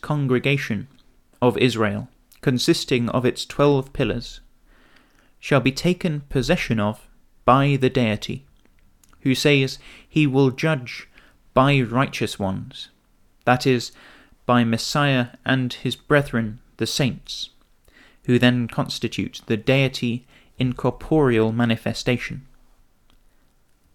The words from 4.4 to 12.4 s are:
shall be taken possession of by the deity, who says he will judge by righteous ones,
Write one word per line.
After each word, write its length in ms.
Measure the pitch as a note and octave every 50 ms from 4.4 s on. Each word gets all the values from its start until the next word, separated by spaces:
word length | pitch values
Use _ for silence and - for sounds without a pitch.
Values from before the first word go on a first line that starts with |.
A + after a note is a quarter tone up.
| - - _ _ _ _ _ _ _ _ _ _ _ _ _ _ _ _ _ _
shall 220 | - - D3+ C3+
be 100 | B2 C3+
taken 560 | C3 - - F3 F3+ F3+ - F3+ D3+ D3 -
possession 500 | - - C#3 B2 C3 F3+ - - - C#3+
of 300 | A2 G#2 G#2 G#2+ - - - _ _ _ _ _ _ -
by 320 | - B2 C#3 C#3 C#3+ C#3+
the 120 | C3 B2+ B2+
deity, 560 | - C3 B2 A2 G#2 G2 - - A#2+ B2 - _ _ _ _ _ _ _ _ _ _ _ _ _ _ _
who 120 | - C#3 B2+
says 460 | - - D3+ D3 C#3 C3+ C3 - - - - - - - _
he 180 | - D#3 D3+
will 240 | C#3+ B2+ C3+ C#3 C3
judge 560 | B2+ - - D#3+ D#3+ C3 A#2+ A#2 - - - - _ - - _ _ _ _ _ -
by 260 | B2+ B2+ C#3+ C#3+ C3+
righteous 580 | B2 G#2+ A#2 B2+ C3+ - - - A#2+ G#2 -
ones, 520 | -